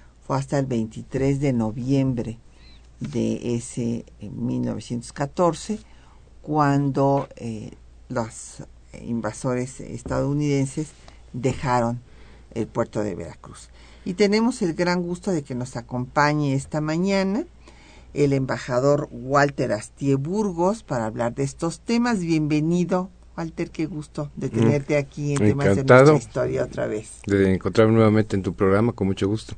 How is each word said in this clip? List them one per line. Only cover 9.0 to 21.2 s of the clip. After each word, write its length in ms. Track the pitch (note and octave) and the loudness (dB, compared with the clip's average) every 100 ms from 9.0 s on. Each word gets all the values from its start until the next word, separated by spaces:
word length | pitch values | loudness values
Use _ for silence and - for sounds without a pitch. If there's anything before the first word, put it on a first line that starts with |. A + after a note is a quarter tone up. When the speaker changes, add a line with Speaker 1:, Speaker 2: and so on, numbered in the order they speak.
Speaker 1:
invasores 760 | - A#2 G#2+ - C3+ B2 C3 - | -6 -4 -4 -4 -4 -4 -4 -10
estadounidenses 1080 | - A#2 - C3 C3+ C#3+ D3 C#3 C3+ D#3 D3+ - - - - | -12 -12 -6 -4 -2 0 0 0 0 -4 -8 -12 -20 -20 -16
dejaron 680 | C3 B2+ B2 C#3+ B2 A#2 A#2+ - - - - - - | -4 -2 -2 0 2 0 -2 -10 -20 -20 -20 -12 -8
el 100 | G#2+ | -4
puerto 380 | B2 A2+ A#2+ | -4 -4 -4
de 100 | G#2 | -4
Veracruz. 560 | F2 E2 - - - - - - - | -6 -10 -14 -18 -20 -20 -20 -20 -12
Y 120 | G3+ F3+ | -6 0
tenemos 480 | G3+ G#3+ A#3 C4 | 2 4 2 2
el 100 | F#3 | -2
gran 300 | D#3 F3+ F3+ | 0 0 0
gusto 280 | F3 F3 G#3 | -2 -4 -2
de 120 | F#3+ | -2
que 100 | - | -2
nos 220 | B2 B2+ A#2 | -6 -6 -10
acompañe 800 | A#2 B2+ B2+ - D3 D3+ C#3+ C3+ | -8 -6 -2 2 2 2 2 0
esta 260 | - D#3 | -2 -4
mañana 640 | D3+ D#3+ F#3+ G3 F#3+ G#3 F4 - - - - - - - | -2 0 0 2 0 -2 -6 -12 -20 -20 -20 -20 -8 0
el 180 | D3 | 2
embajador 760 | C3+ C3 A2+ - B2 C#3 C#3+ - | 2 0 -4 -2 2 2 2 0
Walter 640 | A#2+ B2 C#3 C#3+ C#3 B2+ | -8 0 2 2 0 -2
Astié 420 | G#2+ A#2 - C#3 C#3 | -2 -6 -4 0 0
Burgos 680 | C#3+ G3+ G#3 E3 F3+ A3 | 0 -2 -2 0 0 -2
para 240 | - B2+ A2 | -4 -4 -4
hablar 300 | A#2+ | -2